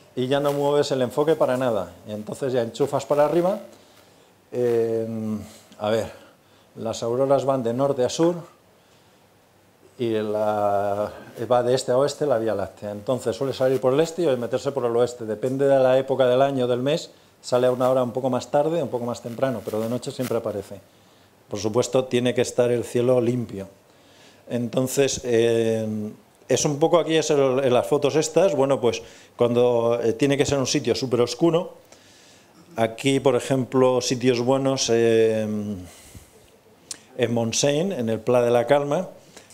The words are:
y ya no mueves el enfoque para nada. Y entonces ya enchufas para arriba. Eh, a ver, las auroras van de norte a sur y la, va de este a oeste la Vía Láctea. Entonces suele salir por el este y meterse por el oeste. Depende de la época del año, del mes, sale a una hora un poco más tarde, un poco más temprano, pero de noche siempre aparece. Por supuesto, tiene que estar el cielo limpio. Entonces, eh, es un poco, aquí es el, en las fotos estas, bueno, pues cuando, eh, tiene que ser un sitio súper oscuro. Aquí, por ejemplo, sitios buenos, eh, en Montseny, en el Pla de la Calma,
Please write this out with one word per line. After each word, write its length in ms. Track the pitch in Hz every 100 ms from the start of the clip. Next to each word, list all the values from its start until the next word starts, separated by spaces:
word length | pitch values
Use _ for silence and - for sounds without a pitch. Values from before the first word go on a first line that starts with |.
| -
y 140 | - 127
ya 100 | 139
no 140 | 143
mueves 400 | 143 143 147 147
el 100 | 135
enfoque 320 | 123 147 147
para 220 | 156 143 127
nada. 360 | 127 107 87 87 -
Y 40 |
entonces 400 | 107 107 - 139
ya 100 | 123
enchufas 420 | 117 - 139 135
para 200 | - 147
arriba. 360 | 147 165 175 214 - - - - _ _ _ _ _
Eh, 540 | 123 123 117 113 113 113 113 110 104 92 - - -
a 120 | 107
ver, 220 | 113 101 - - _ _ _ _ -
las 260 | 110 110
auroras 420 | 117 123 135 139
van 200 | 127 135
de 100 | 117
norte 300 | 120 139 127
a 40 | 123
sur 280 | - 165 175 - _ _ _ _ _ _ _ _ _ _ _ _ _ _ -
y 120 | 120
la, 1000 | 110 107 104 107 107 104 101 101 101 104 - - - 113
va 120 | 123
de 120 | 123
este 180 | 127 -
a 60 | 123
oeste 280 | 143 - 147
la 120 | 117
Vía 160 | 113
Láctea. 360 | 98 92 - 104
Entonces 460 | 104 104 123 120 -
suele 160 | 135
salir 260 | 117 131 131
por 120 | 131
el 80 | 139
este 220 | 165 -
y 140 | 165 123
meterse 360 | 117 127 139
por 140 | 139 120
el 100 | 117
oeste. 300 | 120 - 110
Depende 420 | 107 131 135 139
de 100 | 135
la 200 | 127 131
época 280 | 135 131 127
del 160 | 127
año, 240 | 139 135 123
del 140 | 123
mes, 300 | 135 170 - - _ _
sale 280 | - 123 127
a 20 |
una 200 | 127 127
hora 120 | 131
un 80 | 123
poco 180 | 123 131
más 200 | 123 -
tarde, 320 | 147 151 170
un 60 | 127
poco 160 | 123
más 160 | 120 117
temprano, 400 | 123 117 131 113
pero 160 | 95 107
de 80 | 113
noche 220 | 123 143
siempre 280 | 131 123 113
aparece. 420 | 110 101 95 98 - _ _ _ _ _ _
Por 120 | 104
supuesto, 460 | 107 113 120 131 127
tiene 280 | 123 123
que 60 | 123
estar 320 | 113 - 123
el 100 | 120
cielo 380 | 101 123 123 127
limpio. 480 | 117 123 110 98 95 - _ _ _ - - _ -
Entonces, 720 | 123 120 - 131 - 135 -
eh, 600 | 123 113 117 113 113 110 110 107 107 - _ _ -
es 160 | 190
un 140 | 160 139
poco, 200 | 160 170
aquí 180 | 156 160
es 140 | 151
el, 300 | 147 135 127
en 100 | 135
las 140 | 120 -
fotos 300 | 147 143 139
estas, 400 | 156 165 185 143
bueno, 240 | 135 127
pues 220 | 117 - - - - -
cuando, 640 | 120 120 123 117 117 117
eh, 120 | 113
tiene 220 | 110 143 139
que 100 | 127
ser 120 | 143
un 80 | 127
sitio 280 | 151 117
súper 260 | - 127 117
oscuro. 540 | 120 - 165 160 185 - _ - - - - - _ - - -
Aquí, 440 | 113 - 139 135
por 160 | 135 123
ejemplo, 640 | - 135 120 131 127 127
sitios 400 | - 127 127 117
buenos, 480 | 123 135 135 135 -
eh, 520 | 117 117 113 113 110
en 1900 | 110 107 104 98 87 - - - - - _ _ _ _ _ - _ - 120
Montseny, 580 | 117 113 - 143 147 190
en 160 | 160 113
el 100 | 110
Pla 240 | - 123
de 80 | 120
la 160 | 120 117
Calma, 440 | 143 143 156 185 - - - -